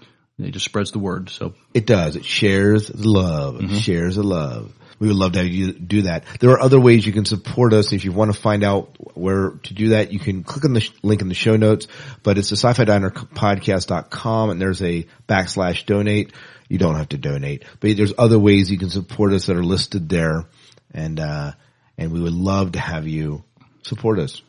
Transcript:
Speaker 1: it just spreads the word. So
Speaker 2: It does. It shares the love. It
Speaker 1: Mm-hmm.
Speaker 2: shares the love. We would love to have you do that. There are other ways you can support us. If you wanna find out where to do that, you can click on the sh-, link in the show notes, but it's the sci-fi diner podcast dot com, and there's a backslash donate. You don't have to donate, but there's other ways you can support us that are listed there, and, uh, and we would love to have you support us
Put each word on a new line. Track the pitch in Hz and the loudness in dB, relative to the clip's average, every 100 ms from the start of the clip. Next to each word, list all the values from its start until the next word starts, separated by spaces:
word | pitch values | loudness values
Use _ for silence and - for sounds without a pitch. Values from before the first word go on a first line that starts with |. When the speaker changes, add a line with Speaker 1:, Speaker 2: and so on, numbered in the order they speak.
| _ _ _ - | _ _ _ -12
Speaker 1:
it | 95 | -10
just | 92 - | -8 -6
spreads | 107 101 | -6 -4
the | 107 | -6
word. | 95 92 92 | -6 -6 -10
So | - 92 - _ | -10 -12 -12 _
Speaker 2:
It | 117 110 | -2 2
does. | 101 80 78 | 2 2 -4
It | |
shares | - - 104 98 101 107 104 | -6 -2 0 2 4 2 0
the | - 110 | -2 2
love. | 98 90 78 69 - | 2 2 -2 -4 -6
It | |
Speaker 1:
Mm-hmm. | 98 101 | -4 -2
Speaker 2:
shares | 110 85 90 95 | -2 -2 -2 -2
the | |
love. | 101 87 69 58 52 - - - | -2 -2 -4 -8 -14 -20 -18 -4
We | 107 | 0
would | 98 | 2
love | 92 | 0
to | 90 | 0
have | 90 | -2
you | 92 95 | -2 -4
do | - 90 104 | -6 -2 0
that. | 95 80 - - | 0 -4 -8 4
There | 123 | 6
are | 127 | 6
other | 131 135 | 6 8
ways | 123 117 104 | 8 6 4
you | |
can | 101 98 | 0 -2
support | 98 - - 120 | -4 -4 0 4
us. | 110 101 | 4 2
If | 98 | -2
you | 95 | 0
wanna | 90 107 | 2 2
find | 101 110 104 | 0 0 0
out | 101 98 - - - - | 0 0 -4 -14 -18 -6
where | 92 95 95 | -2 0 -2
to | - - 95 | -6 -12 -2
do | 110 | 2
that, | 107 95 | 2 2
you | 92 | -4
can | 104 95 | -4 -6
click | - 139 147 | -6 -2 0
on | |
the | 117 | 0
sh-, | - - | -2 -4
link | 104 104 | 0 0
in | 92 | -2
the | 92 | -2
show | 110 110 | 2 4
notes, | 110 107 - - - - | 4 2 -2 -18 -20 -4
but | 110 101 | 0 0
it's | - | 0
the | 104 | 0
sci-fi | 123 123 | 2 2
diner | 107 101 95 | 2 2 0
podcast | - - - 104 98 - 92 - | -6 -12 -2 0 0 0 -2 -2
dot | 87 - | -6 -6
com, | - 113 113 110 | -8 -4 -2 -2
and | 87 | -2
there's | 95 87 | -4 -2
a | 90 85 - _ - | -4 -4 -6 _ -2
backslash | 98 90 98 90 87 - | -2 0 -2 -2 -2 -2
donate. | 101 104 104 - - - - - | 0 0 -2 -4 -10 -20 -20 -6
You | 90 | -2
don't | 85 78 | 0 0
have | 73 | -4
to | 71 | -6
donate, | 71 71 69 69 - - | -6 -6 -6 -10 -14 -4
but | 107 104 | 0 2
there's | 101 - | 0 4
other | 117 113 | 4 6
ways | 104 98 92 | 6 6 4
you | 95 | -2
can | 92 | -4
support | 98 90 - 101 | -6 -6 0 2
us | 98 98 | 2 0
that | 87 | -2
are | |
listed | 87 92 - 101 80 | 0 -2 -2 -6 -2
there, | 87 80 80 82 _ _ _ _ | -2 0 -2 -8 _ _ _ _
and, | 78 80 156 | -10 -8 -6
uh, | 151 151 143 - _ _ _ - | -6 -6 -10 -12 _ _ _ -10
and | 82 | -6
we | 85 | -4
would | 85 | -4
love | 85 95 98 95 | -2 0 0 -2
to | 82 | -4
have | 71 80 78 | -6 -6 -6
you | 78 76 73 - _ _ _ | -6 -6 -8 -14 _ _ _
support | - - 113 101 | -12 -4 -2 -2
us | 73 - | -4 -8